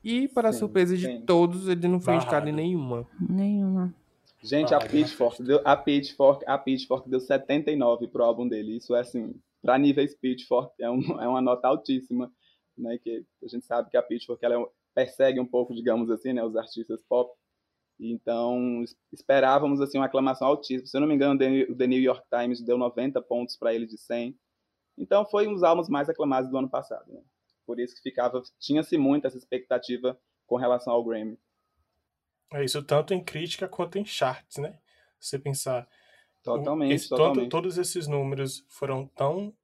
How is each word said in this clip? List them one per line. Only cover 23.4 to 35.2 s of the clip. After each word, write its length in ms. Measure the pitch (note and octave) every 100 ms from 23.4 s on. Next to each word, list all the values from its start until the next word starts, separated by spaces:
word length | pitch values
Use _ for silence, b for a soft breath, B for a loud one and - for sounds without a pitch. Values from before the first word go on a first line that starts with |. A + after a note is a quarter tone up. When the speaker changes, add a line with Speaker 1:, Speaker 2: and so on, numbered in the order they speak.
| A#2+ -
Speaker 2:
pra 180 | A#2
ele 120 | A#2 A2+
de 120 | A2
cem. 400 | - A#2+ A#2+ C#3 _ _ _ _ _ -
Então, 280 | - G3+ G#3
foi 220 | G#3 G#3+
um 60 |
dos 100 | G3
álbuns 240 | F3 E3 D#3+
mais 200 | C#3+ D3
aclamados 400 | D#3+ D3 C3 C3
do 60 | C3
ano 120 | C3
passado, 420 | C#3+ - - -
né? 80 | - _ _ _ _ -
Por 140 | A#2+
isso 160 | B2 -
que 60 |
ficava, 380 | C3 B2+ B2 B2+ B2+ _
tinha-se 360 | - D3+ D3+ E3
muito 300 | C3+ D3 C#3
essa 100 | B2+
expectativa 800 | _ B2+ - B2 - B2 B2+ B2+ _ _ _
com 80 | B2
relação 360 | B2 B2 -
ao 100 | A#2+
Grammy. 320 | A2+ A2+ G#2+ A2+ _ _ _ _ _ _ _ _ _ _ _
Speaker 3:
É 120 | C#3+
isso, 160 | C3+ D3
tanto 300 | C#3 D3 D3+
em 100 | F#3+
crítica 440 | F#3 D3+ E3 - F#3
quanto 320 | - E3+ G3
em 60 |
charts, 540 | G#3 - C3 B2+ _ -
né? 200 | D3 - _ _ _
Se 120 | _